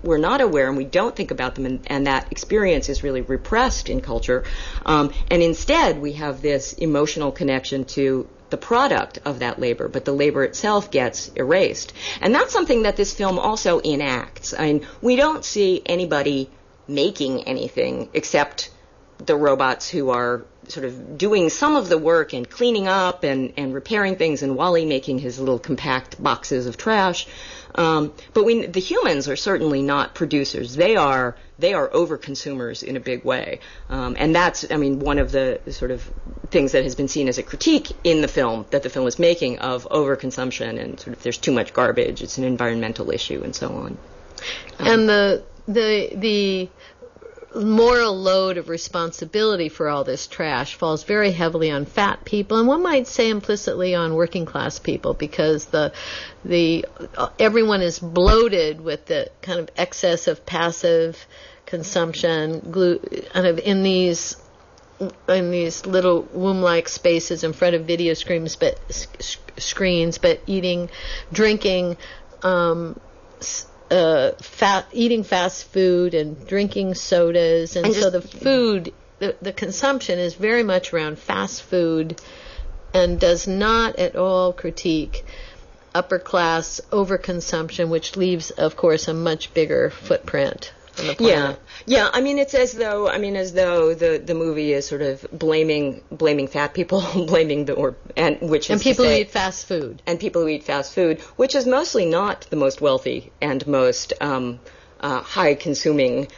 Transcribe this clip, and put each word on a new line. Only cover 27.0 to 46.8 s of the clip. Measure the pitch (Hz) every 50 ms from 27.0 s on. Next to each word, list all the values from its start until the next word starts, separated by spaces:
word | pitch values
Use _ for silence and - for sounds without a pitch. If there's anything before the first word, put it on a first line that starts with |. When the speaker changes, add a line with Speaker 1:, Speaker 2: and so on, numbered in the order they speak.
| 190 180 175 - - - - - - - - - - - -
Speaker 1:
Um, | - 170 165 160 151 151 147 - - - - -
but | 220 202
we, | 233 233 226 -
the | 175 175 190
humans | 185 - 349 508 440 202 156 139 135 143
are | 131
certainly | - - 202 190 - 160 151 143 135
not | 139 143 143 143 - - -
producers. | - 170 147 151 143 135 - - - 120 120 127
They | 151 175 208 226
are, | 190 147 139 131 131 127 120 117 - - - - -
they | - 190 196
are | 160 135 -
overconsumers | - - 170 156 156 - - 143 139 - - 147 139 127 120 117 113 - -
in | - 135
a | 127
big | 127 131 127 120 -
way. | 127 127 127 - - - - - - - - - -
Um, | - 135 127 123 123 -
and | 147 160 165
that's, | 175 180 175 - - 156 -
I | 156
mean, | 151 143 139 135 139
one | 139 143 143 143
of | 135 127
the | 143 135 131 131 120 - - 147
sort | - - 127 127
of | 123 123 - - - - - - - - - -
things | - 165 139 135
that | - 135 -
has | 131 -
been | - 143 131
seen | - 160 139 127
as | 123 131
a |
critique | - - - - - 330 311 285 - - - - -
in | 170 160 156
the | 147 131
film | - 151 127 117 113 110 101 -
that | - 139 139
the | 127
film | - 135 131 120
is | - -
making | 170 170 170 170 147 123 120 -
of | - 127 127 123 120 -
overconsumption | - 151 147 139 135 131 - 127 - 127 127 127 - - 113 113 113 120
and | 120 - 135 -
sort | - - -
of | - -
there's | 120 117 -
too | - -
much | 131 117 110 - -
garbage, | 123 123 113 120 - - - - -
it's | 104 - - 135
an | 127
environmental | 127 127 117 120 117 117 113 113 110 113 - - -
issue | - - - - 69 67
and | - - -
so | - - -
on. | - - - - - - - - - - - - - - - - - - - - - -
Um, | -
Speaker 2:
And | 214 226 220 220 214
the, | 208 202 202 196 180 - - - - - -
the, | - 202 233 220 214 214 202 - - -
the | 196 208 220 208 208 202 196 190 185 185 180 - -